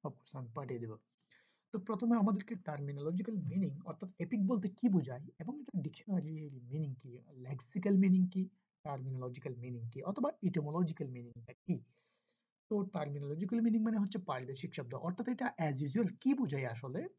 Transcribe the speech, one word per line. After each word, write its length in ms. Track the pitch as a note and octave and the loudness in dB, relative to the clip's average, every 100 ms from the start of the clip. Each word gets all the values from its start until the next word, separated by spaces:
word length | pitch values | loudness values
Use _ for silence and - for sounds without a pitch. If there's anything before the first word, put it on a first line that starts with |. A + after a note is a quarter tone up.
of 80 | D#3 | -8
course 260 | - - C#3 | -10 -16 -12
আমি 100 | A#2+ | -10
পাঠিয়ে 260 | A#2+ C3 A#2+ | -10 -6 -6
দেব। 160 | A#2 G#2+ _ _ _ _ _ _ _ | -6 -12 _ _ _ _ _ _ _
তো 80 | G#3+ | -8
প্রথমে 380 | F#3 G#3 A#3 A#3 | -4 0 4 6
আমাদেরকে 380 | G#3 F#3+ - | 6 2 -2
টার্মিনোলজিক্যাল 800 | - - C#3+ C#3+ C#3+ D3+ F3+ G#3+ | -8 -6 -4 -4 -4 -2 -2 -2
মিনিং, 440 | G#3+ C3+ F#3+ E3+ C#3+ | -2 0 0 0 -2
অর্থাৎ 240 | - - F#3+ - | -10 -8 -10 -6
এপিক 280 | E3+ A3+ F#3+ | -2 2 4
বলতে 200 | A#3 F#3 | 2 0
কি 220 | F#3 B3 | 2 4
বোঝায় 360 | F#3 C3 B2+ D#3 _ | 4 2 -6 -10 _
এবং 220 | E3 D4 | -10 -8
এটা 200 | B3+ F#3 | -4 -2
ডিকশনারির 720 | C#3+ - - F#3 D3+ D#3 D3+ | -2 -8 -2 -2 0 -6 -8
মিনিং 420 | C3+ A#2+ D3+ D3 | -12 -6 -4 -2
কি, 220 | C3 C3 A#2+ - | -4 -12 -16 -18
লেক্সিক্যাল 680 | C3 B2+ C3+ - F#3 G3+ G3 | -16 -10 -10 -6 -2 6 8
মিনিং 300 | F#3+ F#3 F3+ | 10 10 8
কি, 220 | F#3 F#3 _ _ _ | 4 -2 _ _ _
টার্মিনোলজিক্যাল 720 | D#3 C#3 C3 B2+ B2+ B2+ C3+ | -6 -4 -4 -4 -4 -6 -8
মিনিং 340 | A#2+ B2 A#2+ A#2 | -6 -6 -6 -6
কি, 140 | C3+ | -6
অথবা 260 | F3 G3+ C#4+ - | -6 -2 -2 0
etymological 640 | F#3 F3 D3 D#3+ E3+ D#3+ C#3 | 0 2 0 0 0 0 -6
মিনিংটা 460 | B2 A#2+ A#2 A2+ | -6 -12 -14 -16
কি। 300 | - - F3 - _ _ _ _ _ _ _ _ | -14 -4 -4 -4 _ _ _ _ _ _ _ _
তো 140 | G#3 | -2
টার্মিনোলজিক্যাল 760 | F#3+ F3+ D3+ C#3+ C#3+ D#3 F#3+ A#3 | 0 -4 -4 -4 -4 -4 0 2
মিনিং 200 | A3+ A3 | 4 4
মানে 160 | A3 A3 | 4 2
হচ্ছে 200 | G3+ A3 | 0 -2
পারিভাষিক 580 | F3+ C3 B2+ C3+ - | -4 -4 -4 -6 -6
শব্দ, 180 | - A#2+ | -6 -8
অর্থাৎ 360 | C3+ E3 F3+ B3 | -4 -4 -2 -4
এটা 240 | A#3+ B3+ - | -2 -2 0
as 160 | D#3 C3+ D3 | 0 0 0
usual 280 | F3 G#3 - | 2 0 2
কি 140 | C4 | 2
বোঝায় 320 | C#4+ G3+ C#3 | 4 2 0
আসলে। 420 | B2+ A2+ C3+ D#3 F4+ | -2 -4 -4 -4 -6